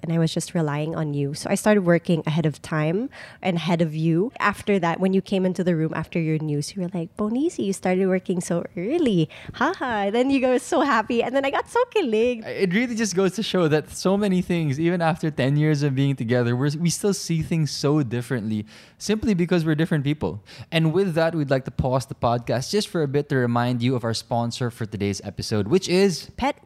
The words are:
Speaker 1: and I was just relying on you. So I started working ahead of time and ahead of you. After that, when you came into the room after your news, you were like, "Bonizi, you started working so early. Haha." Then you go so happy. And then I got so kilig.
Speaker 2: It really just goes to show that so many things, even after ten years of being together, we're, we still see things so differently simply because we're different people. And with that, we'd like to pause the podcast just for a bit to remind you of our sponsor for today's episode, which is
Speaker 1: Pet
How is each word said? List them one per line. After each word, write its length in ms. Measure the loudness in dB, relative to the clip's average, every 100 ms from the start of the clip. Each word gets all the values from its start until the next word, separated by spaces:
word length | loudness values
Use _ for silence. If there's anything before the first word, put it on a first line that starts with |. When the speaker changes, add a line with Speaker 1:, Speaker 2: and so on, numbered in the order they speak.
Speaker 1:
and 100 | -2
I 60 | 0
was 120 | 0
just 220 | 0 -4
relying 400 | -2 -2 -2 -2 -4
on 200 | -4 -2
you. 180 | -2
So 160 | -4 -2
I 60 | 0
started 340 | 4 4 4
working 320 | 2 2 0 0
ahead 180 | 0 0
of 160 | -2
time 480 | -4 -2 0 0 -4 -8 -18 -6
and 160 | -2 -2
ahead 240 | 0 0
of 140 | 0 0
you. 360 | 2 2 0 0
After 380 | -2 0 0 0
that, 220 | 0 0
when 120 | 0
you 120 | 0 0
came 160 | 0
into 200 | 0 0
the 120 | 0 0
room 140 | 0 -4
after 260 | -4 -2
your 160 | 0 -2
news, 380 | -2 -4 -4 -6
you 60 | -6
were 60 |
like, 160 | -6 -8 -6
"Bonizi, 480 | -4 -2 -2 -2 -4
you 80 |
started 320 | -2 0 0 2
working 320 | 0 -2 -4
so 240 | -2 -4 -4 -8
early. 480 | -4 0 2 2 0 -4 -16 -2
Haha." 540 | -2 -2 -4 -2 0
Then 160 | 0 2
you 80 | 2
go 220 | 2 2
so 200 | 2 0 2
happy. 380 | 2 2 0 0
And 80 |
then 120 | 0 0
I 40 |
got 160 | -2 0
so 160 | 0 2 2
kilig. 480 | 2 2 2 0 -6
Speaker 2:
It 320 | 0 2 2
really 160 | 0
just 240 | 0 0 2
goes 160 | 2 0
to 20 |
show 220 | -2 2 4
that 160 | 2 0
so 320 | -4 0 2
many 240 | 2 0 0
things, 320 | 0 0 0
even 240 | 0 2
after 320 | 0 0 -2
ten 240 | 0 2 4
years 240 | 4 2
of 160 | 2 2
being 160 | 0
together, 400 | 0 0 2 2
we're, 240 | 2 0 0
we 160 | -2
still 240 | 0 0 -2
see 240 | -2 -2
things 320 | 0 0 -2
so 320 | 0 2 2 2
differently 640 | -2 -4 -4 -2 -4 -6 -14 -20 _
simply 320 | -4 0 2
because 320 | 0 2 2 2
we're 80 |
different 320 | 0 0 0 0
people. 400 | -2 -4 -6 -12 -20 -4
And 200 | 0 2
with 240 | 2 2 2
that, 180 | 0
we'd 160 | 0 0
like 140 | 0
to 80 | -2
pause 340 | -4 0 -2 -2
the 100 | -2
podcast 480 | 0 0 0 -2 0
just 200 | -2 -2
for 80 | -2
a 60 | 0
bit 220 | 0 0
to 60 | 0
remind 420 | 2 2 0 0
you 140 | 0 0
of 80 |
our 100 | -2
sponsor 560 | -4 -2 -2 -2 -2 -6
for 160 | -4 -8
today's 360 | -2 -2 -2
episode, 440 | -6 -10 -2 -2 2
which 160 | 0 2
is 400 | 2 2 0 -8 -4
Speaker 1:
Pet 240 | -4 -4